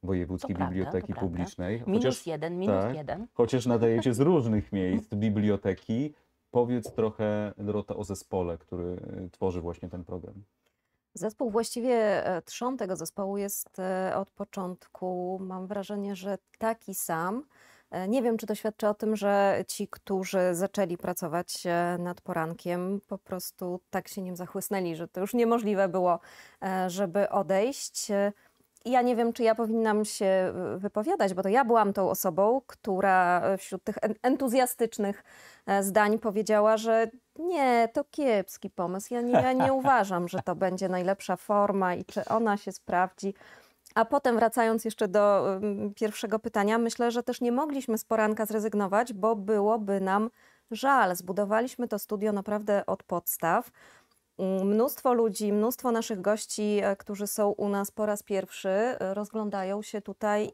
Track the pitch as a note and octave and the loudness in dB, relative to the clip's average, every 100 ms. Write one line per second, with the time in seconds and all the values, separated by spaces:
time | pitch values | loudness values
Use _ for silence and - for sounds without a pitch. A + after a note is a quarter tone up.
0 | F#2 F#2 E2+ F2+ F#2 F2+ F2+ F#2 F2+ F#2 | -4 -2 -2 -6 -6 -4 -2 -2 -2 -4
1 | - F#2 F#2+ F2 F2 - F2+ A#2 A#2+ G#3 | -4 -4 -4 -4 -6 -6 -4 -4 -2 0
2 | B3 - - D3+ D#3+ F3 G3 - G#2 D3+ | 0 -2 -4 -6 -4 -4 0 0 0 -4
3 | D3 E3 A3+ - A#2 B2+ B2 A#2 A2+ A#2 | -8 -10 -6 0 2 2 2 4 4 4
4 | B2+ A#2 C#3+ F3 A#2 G#2+ - G2 F#2 G#2+ | 2 2 4 4 4 0 0 -2 0 0
5 | - G2+ A2 G#2+ G#2 G2 G2+ F#2 - A2+ | -2 -2 0 2 2 2 0 -4 -2 -2
6 | D3 - _ _ _ B2 A#2+ B2 G#2+ - | -4 -8 _ _ _ 0 2 0 -4 -2
7 | A2 - G#2+ G#2 G#2 - G#2 G#2 G2+ - | -2 0 -2 -2 -4 -6 -4 -4 -4 -8
8 | G2+ G2 - F#2+ F2 E2 - F2+ F2 F2+ | -6 -8 -4 -4 -2 -6 -8 -8 -6 -8
9 | - F#2+ F#2 - F#2+ F2 E2+ F2 F2+ F2+ | -10 -12 -12 -4 -4 -2 -6 -8 -10 -12
10 | E2+ F2+ E2+ G2 G#2 _ _ _ _ _ | -10 -12 -12 -18 -20 _ _ _ _ _
11 | _ - G#3+ G#3+ B3 A3 A3+ A#3+ B3 A#3 | _ -8 -8 -4 -2 -2 -2 -4 0 2
12 | G#3+ F3+ - F3+ - - B3 C4 F#3+ F3+ | 2 0 0 -4 -6 -6 -4 -4 -4 -6
13 | E3 - G3 G3 G3+ - - - F#3 F#3 | -8 -6 -4 -4 -4 -6 -10 -8 -4 -2
14 | F#3 - G3 - G3+ - F#3 F3+ - - | -2 -2 -6 -10 -10 -8 -8 -10 -16 -10
15 | F#3 F3+ F3+ F#3+ F#3+ F#3 F#3 G3+ F#3+ G#3 | -6 -4 -6 -6 -8 -10 -8 -8 -6 -6
16 | G3+ F#3+ F#3+ F#3+ _ - A3+ A3+ - F#3+ | -6 -6 -6 -8 _ -6 -4 -4 -8 -8
17 | - E3 F3+ A#3 D4+ _ - - - - | -4 -2 -2 -4 -8 _ -20 -20 -10 -6
18 | F#3+ C4 A#3 A3+ G#3+ G#3+ A3 - G#3 G#3 | -2 0 2 0 -2 -4 -4 -2 0 0
19 | G#3+ G#3+ G3+ G3+ G3 - F#3+ - G3+ - | -2 0 2 4 4 2 -2 -6 -8 -8
20 | - F#3+ F#3 G3 F3+ E3+ G3 - F#3 F3 | -4 -4 0 2 2 2 -2 0 -2 -2
21 | F#3 F3+ E3+ E3 F3+ - F3+ E3+ F3 F3+ | -6 -4 -4 -4 -4 -6 -2 0 0 -2
22 | F3 F3 - F3 D#3+ E3+ F3+ F3 F3+ G3 | -4 -6 -6 -4 -4 -4 -4 -2 -2 -4
23 | - F#3+ - F#3 - - F3+ F3+ _ F#3+ | -6 -12 -8 -8 -8 -8 -8 -8 _ -6
24 | - - F#3 F3 F3+ G3 - G3 F3 D#3+ | -6 -10 -8 -8 -8 -8 -4 -2 -2 -4
25 | E3+ F3+ G3 A#3+ A#3 A#3 G#3+ G3 G3 F#3 | -8 -6 -2 2 4 2 2 2 2 2
26 | F3+ E3+ - - - - F#3+ F#3+ F#3 F3+ | 2 2 -2 -20 -20 -10 -4 -2 -2 -2
27 | G3 G3 G3+ G3+ E3+ F#3+ A#3 C#4+ - - | -2 0 2 0 2 2 0 -2 -10 -8
28 | - G3+ G3+ G3+ _ _ _ _ A3+ B3+ | -2 0 0 -2 _ _ _ _ 0 2
29 | B3 A3+ A#3 A#3 A3+ A3 A3 A3+ A3 G#3+ | 2 2 0 2 2 2 0 2 2 2
30 | G#3+ - F#3+ F#3+ F#3 E3 E3+ F3 G3+ G#3+ | 0 0 2 2 2 -2 -6 -4 -4 -2
31 | A#3+ F#4 G3+ F#3 G3 A#3 A#3+ A#3 G#3 G3 | -2 0 0 0 2 2 4 4 4 2
32 | F#3 - F#3+ D#3+ G3+ C4 - - - F#3 | 0 0 -2 2 2 2 -2 -12 -4 0
33 | G3 F#3 F3 F3+ F3 F#3+ - F#3+ - G3+ | 4 6 6 4 2 0 -4 -8 -6 -2
34 | - G#3+ B3+ B3+ C4+ C4 B3 - A3+ - | -2 0 0 2 2 2 2 2 -2 0
35 | G3+ G3+ - - - - - G3 G3 G3 | -2 -2 -10 -20 -20 -12 0 2 4 4
36 | G#3 A3 A3+ G3 G#3+ G#3+ G#3+ A3 A3 A3+ | 4 2 0 -2 2 4 6 4 4 2
37 | A3+ B3+ _ - E4+ E4+ C4+ A#3+ A3+ G#3 | 2 -4 _ -8 -2 2 4 4 2 0
38 | F#3+ - C#4 G#3 F#3 - G3 - F3+ F#3+ | -4 -2 2 2 0 -8 -12 -6 -4 -4
39 | - A#3+ A#3+ B3 B3+ C4 C4+ C4+ C4 B3+ | -4 -2 4 4 4 2 2 2 4 4
40 | G3+ F3+ F3 F#3 - D#3+ F#3+ F3+ F#3 F#3 | 4 0 -2 -4 -4 -2 -2 0 -2 0
41 | F3+ G3 - F3+ - G#3 G3+ G3 F#3 F3 | 0 -2 -2 -4 0 2 2 2 0 -2
42 | F#3+ G#3 - A3 A3+ G3+ - - - F3+ | -4 -6 0 0 2 0 -4 -12 -2 2
43 | F#3 - G3 G3 - - - _ - - | 0 -2 -8 -8 -14 -20 -20 _ -4 0
44 | A3+ C#4+ C4 A3+ A3+ B3 A3+ A3+ A3+ - | 2 2 4 4 4 4 2 2 -2 -2
45 | G#3 G#3 G3+ G3 D3+ F#3+ G#3 G3+ G#3 G3+ | 2 6 6 6 4 0 -2 -2 -4 -2
46 | G#3+ - A3 A3 A#3 A3 G3+ A3+ A#3 - | -2 -2 -2 -2 -2 0 2 4 2 0
47 | A#3+ A#3 A#3+ A#3+ A#3+ B3 D4+ C#4 B3 A3 | 0 0 -2 -2 0 0 0 -2 -2 -4
48 | - A3 G#3+ G#3+ A3 G#3+ G#3+ G#3 F#3+ G3+ | 0 2 2 2 0 -2 0 0 2 2
49 | A#3+ G3+ G#3+ A3 G3 G#3+ G#3 A3+ G3+ G3 | 0 0 0 0 0 2 2 2 0 -2
50 | F#3+ G3 A3 _ _ _ - A3+ C4+ C4+ | 2 0 0 _ _ _ -12 -4 2 4
51 | F#3+ - F3+ F#3+ G3+ A3 B3+ - A#3+ G#3 | 4 0 -4 -2 0 0 0 -4 -6 -6
52 | - G#3 G#3+ G3+ F#3+ G#3 G#3 G3+ - F#3+ | -4 -2 0 -2 -2 -4 0 0 0 -6
53 | - F3 - - E3 G3 B3 _ - - | -4 -6 -4 -2 2 2 0 _ -20 -20
54 | _ _ _ - F#3+ F#3+ G3 G#3+ C4+ - | _ _ _ -6 -2 0 2 2 2 0
55 | C4 A#3+ A3+ F#3+ G#3 G#3 A3 C4 B3 A3+ | 2 4 2 0 0 2 0 0 0 0
56 | A3+ G3+ F#3 G#3+ - - G#3 G#3 G3 G3 | -2 -2 0 0 -2 -4 0 2 0 -2
57 | - G3+ G3+ - G#3 G3+ G3+ G3+ G3+ - | -6 -8 -6 0 0 0 -2 -2 -2 -2
58 | G#3+ G#3 - G3 F#3 - G3 G3 A#3 - | -2 -2 -2 -4 -4 -6 -2 2 0 0
59 | F#3 G3 G3+ A3 G#3 G3 F#3+ G3+ G#3+ G#3 | -4 -4 -4 -4 -4 -4 -4 -4 -6 -8
60 | G3+ G3 G#3 G#3 G#3 | -8 -4 0 0 0